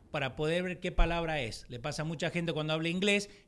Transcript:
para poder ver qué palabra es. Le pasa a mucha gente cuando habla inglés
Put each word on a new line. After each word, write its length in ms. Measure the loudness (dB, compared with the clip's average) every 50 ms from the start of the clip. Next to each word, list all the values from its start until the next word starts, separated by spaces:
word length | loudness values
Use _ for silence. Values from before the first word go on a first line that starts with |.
| -12 -6
para 260 | -4 -2 -2 -2 -2
poder 280 | 0 0 2 2 2 0
ver 160 | -2 -4 -4
qué 120 | -4 0
palabra 500 | 4 4 4 4 4 0 0 0 0 -2
es. 240 | -2 -4 -6 -10 -12 -12
Le 100 | -10 -6
pasa 220 | -6 -4 -4 -4
a 40 | -4
mucha 260 | -4 -4 -2 -2 -2
gente 220 | 0 0 0 0 0
cuando 200 | 0 0 0 0
habla 160 | 0 0 0
inglés 400 | 0 2 4 4 4 4 2 -2 -12 -20 -12